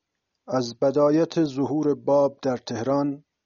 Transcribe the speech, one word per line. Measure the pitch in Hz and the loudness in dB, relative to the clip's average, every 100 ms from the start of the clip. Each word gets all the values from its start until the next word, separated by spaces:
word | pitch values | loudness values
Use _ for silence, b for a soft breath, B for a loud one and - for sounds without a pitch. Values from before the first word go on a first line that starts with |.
| _ _ _ _ - | _ _ _ _ -4
«از | 127 120 117 | -2 -2 0
بدایت | 139 139 147 156 165 170 | 0 2 4 4 2 0
ظهور | 156 131 127 147 147 | -2 0 -2 0 0
باب | 127 127 143 139 135 | -2 2 2 2 0
در | 135 123 | -4 -4
تهران، | - 117 123 139 143 143 - _ | -6 -6 -2 0 0 -4 -12 _